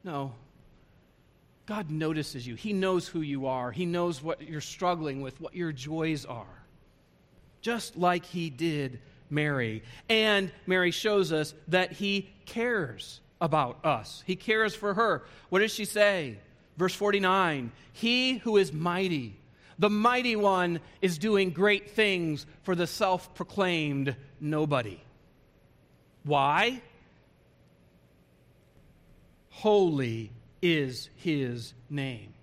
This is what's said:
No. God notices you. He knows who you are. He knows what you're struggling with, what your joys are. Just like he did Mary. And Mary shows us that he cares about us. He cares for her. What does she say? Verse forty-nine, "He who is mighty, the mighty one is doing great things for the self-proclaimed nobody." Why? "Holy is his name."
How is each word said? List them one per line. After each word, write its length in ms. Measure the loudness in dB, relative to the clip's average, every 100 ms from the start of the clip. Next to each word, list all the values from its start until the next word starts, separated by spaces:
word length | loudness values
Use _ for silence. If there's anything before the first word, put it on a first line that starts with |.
| -8
No. 280 | -8 -8 -12 -20 -20 -20 -20 _ -20 _ _ _ _ _ _ -8
God 260 | -6 -4
notices 560 | -2 -2 -2 -4 -8 -10
you. 80 | -8
He 160 | -4
knows 340 | 0 2 0 0
who 100 | -6
you 280 | -4 -4 -2
are. 260 | -2 -4
He 120 | -4 -2
knows 380 | 0 -2 -2
what 180 | -6 -8
you're 200 | -8 -10
struggling 600 | -10 -4 -2 0 -4 -6
with, 200 | -8 -10
what 120 | -12
your 200 | -6 -6
joys 500 | -6 -6 -4 -2 -2
are. 400 | -6 -12 -12 -20 -20 -20 _ _ _ _ _ -20 -20 _
Just 380 | -4 -4 -6 0
like 260 | 2 2
he 260 | -4 -6 -6
did 520 | -2 -2 -2 -4 -8 -20 -20 -6
Mary. 540 | -2 0 0 -2 -6 -12 -18 0
And 460 | 2 4 2 0 -8 0
Mary 240 | 2 2
shows 440 | 2 2 2 2
us 200 | 0 -2 -8 0
that 240 | 2 2
he 380 | -2 -2 -2 -4 -20 -10
cares 760 | -4 -2 -2 -4 -8 -16 -18 -20 _
about 440 | 0 2 0 -2 0
us. 380 | 0 -4 -12 -6
He 120 | -6
cares 360 | 0 2 2
for 200 | 0 -2
her. 320 | 2 2 0 -4 -20 0
What 100 | 2
does 140 | 2
she 100 | 0
say? 560 | -4 4 4 4 -4 -10 -18 -20 _ -2
Verse 180 | -2 2
forty-nine, 800 | 2 4 4 4 2 0 -6 -12 -20
"He 460 | -4 2 2 2 0
who 180 | 2 4
is 160 | 4
mighty, 680 | 0 -2 0 0 -2 -4 -12 -20 -20 -20 0
the 120 | 2
mighty 480 | 4 4 4 2 2
one 420 | 4 4 2 -2 -6 -2
is 160 | -2 0
doing 320 | 2 2 2
great 420 | 2 4 4 0
things 540 | 2 2 2 0 -4 -8 -10
for 100 | -2
the 140 | 0 0
self-proclaimed 1300 | 0 0 0 -4 -10 -6 0 0 2 0 0 -2 -4 -14 -10
nobody." 640 | -4 0 2 0 -2 -10 -20 -20 -20 _ _ _ _ _ _ _ _ _
Why? 580 | 0 4 4 4 2 -2 -14 -20 -20 _ _ _ _ _ _ _ _ _ _ _ _ _ _ _ _ _ -20 _ _ -20 -20 _ _
"Holy 840 | -2 4 6 6 2 -2 -4 -8 -14 -20 _
is 480 | 2 2 0 -6 -14 -8
his 560 | -2 -2 -2 -6 -10 -18 -10
name." 440 | -6 -6 -8 -16 -20